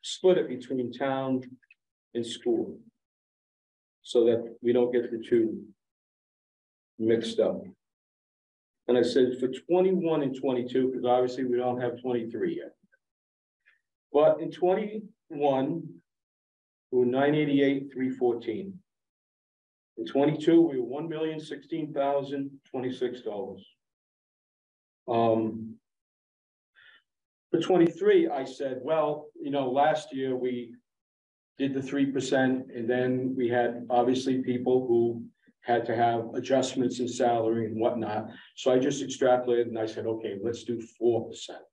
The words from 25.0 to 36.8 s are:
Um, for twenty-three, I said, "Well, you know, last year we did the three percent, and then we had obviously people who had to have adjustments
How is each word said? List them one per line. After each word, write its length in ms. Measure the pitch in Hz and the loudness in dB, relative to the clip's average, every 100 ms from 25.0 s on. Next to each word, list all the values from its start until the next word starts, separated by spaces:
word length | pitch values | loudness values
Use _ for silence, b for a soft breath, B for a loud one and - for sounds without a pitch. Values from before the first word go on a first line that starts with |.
| - | -2
Um, 680 | 117 113 113 110 113 113 - _ _ _ _ _ _ _ _ _ b b b _ _ _ _ _ | 2 4 2 0 -6 -12 -16 _ _ _ _ _ _ _ _ _ b b b _ _ _ _ _
for 100 | 170 | -2
twenty-three, 680 | - 180 170 165 202 190 165 | 2 4 4 4 4 4 4
I 160 | 139 | -2
said, 360 | 131 - 135 127 | -6 -6 -6 -6
"Well, 460 | 131 160 151 151 - - | -2 0 0 -2 -8 -12
you 100 | 143 | -4
know, 200 | 139 127 | -2 0
last 420 | 135 147 147 - | 2 4 2 -4
year 220 | 135 131 127 | -6 -4 -2
we 380 | 127 123 117 - _ _ _ _ _ _ _ _ | -2 -4 -10 -18 _ _ _ _ _ _ _ _
did 160 | 135 | -4
the 100 | 131 | -2
three 300 | 131 139 139 | -4 0 0
percent, 580 | 135 127 135 131 127 - | 0 0 2 2 0 -4
and 180 | 123 113 | -6 -2
then 460 | 123 127 127 - | 0 2 0 -2
we 140 | - 120 | -2 0
had 380 | 123 120 - 113 | 2 0 -2 0
obviously 540 | 123 123 127 135 127 | 2 2 2 0 -2
people 440 | 131 120 120 127 127 | 0 -2 2 2 4
who 380 | 117 117 117 - b b _ | 2 2 -2 -10 b b _
had 240 | - 120 113 | 0 0 0
to 100 | 110 | 2
have 380 | 117 117 110 | 2 2 -4
adjustments 640 | 131 - 131 127 - | -8 0 0 2 0